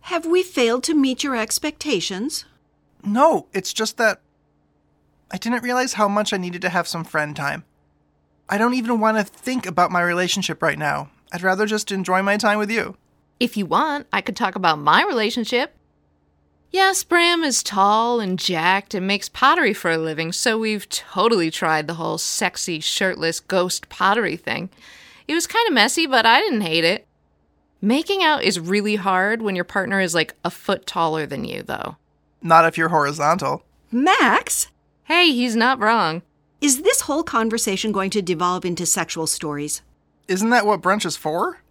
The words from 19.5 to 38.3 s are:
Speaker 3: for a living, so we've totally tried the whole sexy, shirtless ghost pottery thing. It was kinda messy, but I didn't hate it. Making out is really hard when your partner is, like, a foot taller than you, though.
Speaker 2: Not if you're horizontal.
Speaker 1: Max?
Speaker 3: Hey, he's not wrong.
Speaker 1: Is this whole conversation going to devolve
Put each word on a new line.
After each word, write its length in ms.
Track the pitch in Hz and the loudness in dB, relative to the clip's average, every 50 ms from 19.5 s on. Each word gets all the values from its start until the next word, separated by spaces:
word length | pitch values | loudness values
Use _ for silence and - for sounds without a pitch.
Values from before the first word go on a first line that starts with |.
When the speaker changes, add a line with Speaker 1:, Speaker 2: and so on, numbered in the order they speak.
| 311 359 320 220 214 | 4 4 4 2 0
Speaker 3:
for 180 | - - 175 | 0 0 0
a 60 | 165 160 | 0 0
living, 360 | 160 160 156 147 165 160 180 | 0 -4 -4 -4 -4 -4 -4
so 240 | - - 247 220 220 | -2 0 0 0 0
we've 300 | 226 220 214 208 - - | 0 -2 -2 -4 -6 -6
totally 600 | - - - - - - 190 233 233 196 170 160 | -8 -8 -8 -6 -2 0 2 2 2 2 0 0
tried 380 | 160 - - 160 160 156 151 151 | -2 -2 0 0 0 0 0 -4
the 80 | 165 | -6
whole 220 | 160 165 160 165 160 | -6 -6 -6 -4 -4
sexy, 600 | - - - - 220 180 - - - - 170 156 | -4 -6 -4 -2 -4 -4 -4 -6 -6 -6 -6 -6
shirtless 580 | 160 - - - 202 190 175 - 156 165 165 - | -4 -4 -2 0 0 -2 -2 -2 -4 -4 -4 -4
ghost 480 | _ _ 185 190 180 185 - - - _ | _ _ 0 0 0 0 -2 -6 -8 _
pottery 480 | - - 185 190 202 233 220 180 151 | -6 0 0 2 2 2 0 -4 -4
thing. 340 | 175 _ - 117 - 165 190 _ - - - - - - - - - _ - | -6 _ -6 -6 -6 -8 -12 _ -18 -20 -20 -20 -20 -20 -20 -20 -20 _ -4
It 60 | 294 | -2
was 140 | 339 339 - | -2 -2 -2
kinda 240 | - 440 480 453 | 0 0 0 2
messy, 340 | 311 247 202 262 - - 330 | 4 4 4 4 2 0 0
but 200 | 294 262 240 220 | 2 2 4 4
I 160 | 226 226 269 | 6 6 4
didn't 200 | 403 440 311 220 | 4 2 -2 -2
hate 220 | 190 165 160 165 165 | -2 0 0 2 2
it. 240 | 165 190 220 - _ _ _ _ _ _ _ _ _ _ _ _ _ _ _ | 2 0 0 -6 _ _ _ _ _ _ _ _ _ _ _ _ _ _ _
Making 400 | - 202 240 285 330 - 403 392 | 0 2 2 2 0 -2 -2 2
out 220 | 370 311 302 - - | 2 2 2 2 0
is 160 | 185 190 175 | 0 -2 -2
really 360 | 160 170 190 208 202 214 208 | -4 -2 0 0 0 0 -2
hard 460 | 208 180 196 190 185 185 202 226 233 | -2 0 0 0 2 2 0 -2 -2
when 140 | 226 208 190 | -4 -4 -2
your 100 | 180 175 | -4 -4
partner 360 | - - 202 185 - 196 196 | -4 -4 -4 -2 0 0 0
is, 120 | 190 175 160 | 0 0 0
like, 220 | 175 156 - - _ _ | 0 -2 -2 -4 _ _
a 60 | 170 | -8
foot 340 | - - - - 196 - _ | -8 -6 -4 -4 -4 -2 _
taller 400 | - - 180 165 160 156 160 151 | -8 -4 -2 0 0 0 -2 -4
than 200 | 139 143 139 - | -6 -8 -8 -8
you, 180 | - - - - | -8 -10 -10 -8
though. 320 | - - - - - - _ _ _ _ _ _ _ _ _ | -8 -8 -8 -8 -10 -12 _ _ _ _ _ _ _ _ _
Speaker 2:
Not 240 | - 170 165 165 165 | 0 6 6 8 8
if 120 | 165 160 165 | 6 2 0
you're 120 | 165 160 | -2 2
horizontal. 720 | 170 156 147 143 147 165 147 147 165 190 143 139 143 - _ _ _ _ _ _ | 2 2 2 2 -2 0 0 2 2 2 0 -4 -4 -6 _ _ _ _ _ _
Speaker 1:
Max? 760 | - 240 269 349 392 508 453 240 - 480 508 - - - - - _ _ _ _ _ _ _ | -2 0 4 4 4 4 4 4 4 2 0 -2 -4 -4 -4 -6 _ _ _ _ _ _ _
Speaker 3:
Hey, 260 | - 302 349 359 330 285 | 0 2 4 4 4 4
he's 240 | 240 240 254 220 226 | 2 0 0 2 2
not 220 | 220 247 269 202 | 2 2 2 2
wrong. 420 | 196 214 226 226 196 160 156 170 - _ _ _ _ _ _ _ | 2 2 4 4 2 0 -2 -4 -8 _ _ _ _ _ _ _
Speaker 1:
Is 220 | - - 165 151 320 | 0 0 0 2 2
this 180 | 381 539 - | 0 0 0
whole 220 | - - 285 302 330 | 0 -2 -2 -2 -2
conversation 680 | - - 233 226 226 214 233 - - 190 190 - 220 | -2 -2 0 0 0 -2 -2 -2 -2 -2 -2 -2 -2
going 200 | 208 196 190 190 | -2 -2 -2 -2
to 100 | - 214 | -2 -2
devolve 420 | 190 170 | -2 -2